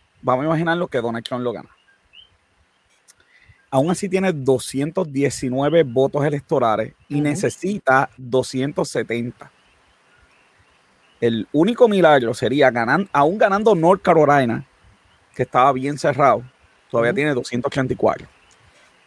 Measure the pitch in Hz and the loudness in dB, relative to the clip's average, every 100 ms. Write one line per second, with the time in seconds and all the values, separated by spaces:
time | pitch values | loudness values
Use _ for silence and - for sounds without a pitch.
0 | _ _ 123 127 151 156 170 170 175 131 | _ _ -2 -2 0 -2 0 -2 -2 -4
1 | 117 117 110 123 123 98 - _ _ _ | -4 -6 -8 -6 -6 -8 -12 _ _ _
2 | _ _ _ _ _ _ _ _ _ _ | _ _ _ _ _ _ _ _ _ _
3 | _ _ _ _ _ _ _ 135 156 - | _ _ _ _ _ _ _ -2 0 -2
4 | 202 185 190 151 131 127 - 131 147 185 | -2 -2 -2 -2 0 0 -2 -6 -4 -4
5 | 165 135 139 - 127 127 147 165 143 120 | -4 -2 -2 -2 -6 -2 2 2 2 2
6 | 135 147 143 143 - 147 117 107 110 - | 0 0 -2 -2 -2 0 2 0 -4 -10
7 | - 143 147 156 131 - 185 208 - 131 | -8 -4 -2 -2 -4 -4 -6 -4 0 0
8 | 139 - 127 127 123 127 139 - 156 127 | 0 -6 -4 -2 -2 -4 -4 -4 -4 -6
9 | 110 117 120 - - _ _ _ _ _ | -6 -6 -6 -10 -20 _ _ _ _ _
10 | _ _ _ _ _ _ _ _ _ _ | _ _ _ _ _ _ _ _ _ _
11 | _ _ 120 113 - 147 185 233 240 196 | _ _ -2 -2 -2 0 0 4 4 6
12 | 165 143 117 123 113 139 131 120 113 151 | 4 4 2 -2 -2 2 2 2 0 0
13 | 202 143 151 208 208 196 220 185 165 190 | 0 0 2 2 0 2 2 2 4 2
14 | - 165 147 143 123 120 139 _ _ _ | 2 4 4 4 2 -4 -8 _ _ _
15 | _ _ _ - 127 127 135 131 135 147 | _ _ _ -8 -2 2 2 2 -4 -4
16 | 156 131 139 113 123 _ _ _ _ 120 | -2 2 2 2 -2 _ _ _ _ -2
17 | 117 117 151 127 - 120 135 143 127 123 | 0 0 -2 -2 -4 -6 -4 -4 -4 -2
18 | 110 - - _ _ _ _ _ _ _ | -2 -2 -8 _ _ _ _ _ _ _